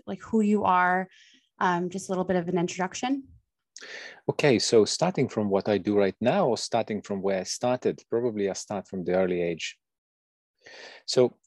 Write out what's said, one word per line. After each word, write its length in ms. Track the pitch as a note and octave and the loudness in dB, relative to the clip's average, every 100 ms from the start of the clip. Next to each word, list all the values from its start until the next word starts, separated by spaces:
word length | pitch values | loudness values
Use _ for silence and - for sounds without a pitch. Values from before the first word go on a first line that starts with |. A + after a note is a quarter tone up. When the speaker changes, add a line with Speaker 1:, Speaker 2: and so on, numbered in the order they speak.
| - | -12
Speaker 1:
like, 160 | F#3+ | -12
who 180 | - A3 | -2 2
you 240 | G#3 G#3 | 4 2
are, 440 | F#3+ F3+ F3+ F3+ F#3+ - - _ _ - | 4 4 4 2 -2 -10 -20 _ _ -2
um, 280 | F#3+ F3 F3+ | 0 0 -2
just 200 | F#3 G3 | -6 -4
a 40 | |
little 120 | F#3 | -4
bit 120 | F3+ F3+ | 0 0
of 120 | E3+ | 0
an 100 | F3+ | 0
introduction? 680 | F3+ - F#3 - B3+ C#4 C4+ - _ _ _ - - - - - - | -2 -2 -6 -4 -4 -4 -6 -20 _ _ _ -20 -18 -16 -16 -10 -6
Speaker 2:
Okay, 300 | - D3 A2 | 0 4 4
so 260 | - A#2 | 4 4
starting 440 | G2+ - F3 F#3 B2+ | 4 2 -2 0 -2
from 220 | - G#2 | -2 0
what 180 | G2 F#2+ | 0 0
I 100 | G2+ | 0
do 180 | F2+ G2+ | 0 2
right 120 | G2 - | 2 0
now, 280 | A2+ F3+ D#3+ | 0 2 0
or 100 | G#2+ | 0
starting 420 | - A#2+ G#2+ G#2+ | -2 -2 -2 -4
from 200 | - G2+ | -6 -4
where 180 | F#2+ F#2+ | -2 -2
I 40 | |
started, 580 | F2+ - B2 B2+ A2 D#2+ - | -4 -4 -2 0 -2 -4 -4
probably 400 | A#2 B2 G#2+ G2 | -2 -2 -2 -2
I 40 | |
start 340 | F2+ - G#2 - | -4 -6 -8 -8
from 160 | F#2+ | -8
the 100 | F2 | -2
early 260 | F#2 F#2 F2+ | 0 2 0
age. 360 | E2+ E2 - - _ _ _ _ _ _ _ _ - - - - - | -2 -4 -8 -12 _ _ _ _ _ _ _ _ -20 -20 -20 -16 -4
So 300 | - A#2+ - | 2 2 0